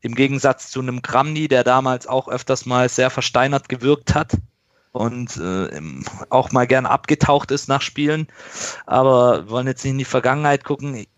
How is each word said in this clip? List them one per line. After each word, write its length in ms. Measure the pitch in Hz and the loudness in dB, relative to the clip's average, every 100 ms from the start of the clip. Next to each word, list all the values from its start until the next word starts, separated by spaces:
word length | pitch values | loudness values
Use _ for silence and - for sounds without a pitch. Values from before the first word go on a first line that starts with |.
Im 120 | - 117 | -8 0
Gegensatz 520 | 135 135 139 127 - | 2 2 0 0 -4
zu 120 | - | -8
einem 200 | 131 123 | -6 -6
Kramny, 460 | - 123 143 156 151 | -2 0 0 -2 0
der 160 | 135 | 2
damals 460 | 123 127 131 127 - | 4 2 2 -2 -2
auch 180 | 131 - | -4 -4
öfters 400 | 127 - 131 123 | -8 -2 -4 0
mal 220 | 127 127 | 2 2
sehr 200 | - 131 | 2 0
versteinert 600 | - - 123 131 139 - | 0 -2 0 2 0 -4
gewirkt 480 | 131 123 147 - 151 | -4 0 0 2 -2
hat 200 | - - - _ _ _ _ | 0 -4 -6 _ _ _ _
und, 460 | 127 113 123 120 - | -4 -4 -4 -10 -8
äh, 300 | 85 92 92 | -6 -4 -4
im, 380 | 73 78 67 - 95 - | -8 -12 -12 -12 -14 -2
auch 220 | 131 131 | 0 2
mal 160 | 131 123 | 0 4
gern 200 | 131 123 | 2 2
abgetaucht 680 | - - 151 - 143 - | -2 0 2 4 2 2
ist 160 | 139 - | -6 0
nach 140 | 135 | -2
Spielen. 440 | - - 147 156 156 - - - - - | -2 -4 -2 -2 -4 -12 -20 -12 -12 -12
Aber 600 | - 123 131 127 123 101 | -2 2 6 6 6 2
wir 60 | 92 | 0
wollen 180 | 117 131 | -6 -4
jetzt 160 | 127 | -4
nicht 80 | 135 | -4
in 60 | 135 | -4
die 60 | |
Vergangenheit 600 | 127 131 120 135 151 139 | -2 0 0 0 2 0
gucken. 420 | - 143 143 131 104 | 0 -6 -6 -10 -14